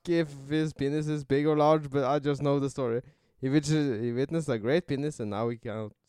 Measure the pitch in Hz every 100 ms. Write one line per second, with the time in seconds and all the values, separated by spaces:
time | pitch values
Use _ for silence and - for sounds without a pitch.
0 | - 170 151 139 135 156 156 - 139 151
1 | 151 151 139 139 151 151 151 156 143 139
2 | 131 147 143 135 143 143 135 143 123 120
3 | - _ _ - 131 151 143 156 143 107
4 | 120 120 143 165 143 113 113 160 - 135
5 | 147 - 107 101 117 117 113 107 107 -